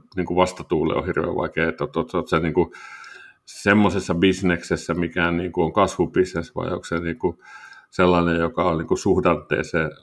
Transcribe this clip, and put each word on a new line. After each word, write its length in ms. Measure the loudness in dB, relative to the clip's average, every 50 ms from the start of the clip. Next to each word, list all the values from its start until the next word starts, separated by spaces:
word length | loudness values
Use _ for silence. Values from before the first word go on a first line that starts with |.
| -14 _ -6
niin 100 | -6 -4
kuin 100 | -2 0 2
vastatuule 580 | 2 0 0 -6 -6 -4 -2 0 0 0 0
on 100 | -2 -2
hirveän 300 | -2 -2 -2 -2 -2 -2
vaikea, 340 | -4 -4 -4 -2 -2 -2 -2
että 140 | -2 -4 -6
oot, 140 | -4 -4 -4
oot, 160 | -4 -2 -4
oot 140 | -4 -2 0
sä 120 | 0 0
niin 140 | 0 0 0
kuin 180 | 0 0 0 -4 -10 -20 -20 -20 -20 -20 -20 -20 -20 -20 -20 _ _ _
semmoisessa 720 | -20 -20 -2 2 4 4 6 6 4 2 0 -2 -2 0
bisneksessä, 760 | 4 4 4 4 2 2 0 0 0 -2 -4 -4 -4 -2 -4 -4
mikä 380 | -2 -2 -4 -2 -2 0 0
niin 200 | 0 -2 -2 -2
kuin 140 | -2 -2 -2
on 80 | 0 2
kasvubisnes, 840 | 2 0 0 2 0 -2 0 2 2 0 2 0 -4 -6 -6 -8
vai 120 | -8 -6 -4
onko 120 | -6 -6 -6
se 160 | -6 -6 -4
niin 200 | -4 -4 -4 -2
kuin 200 | -4 -4 -4 -6 _ -20 -20 -20 -20 -20 -20 -20 -20 _
sellainen, 500 | -2 2 4 4 4 4 4 2 2 0
joka 240 | 0 -2 -2 -2 0
on 140 | 0 0 -2
niin 100 | -2 -2
kuin 100 | -2 0
suhdanteeseen 920 | 2 2 2 2 2 2 0 0 -2 -4 -4 -4 -2 -2 -2 -2 -2 -4 -6 -10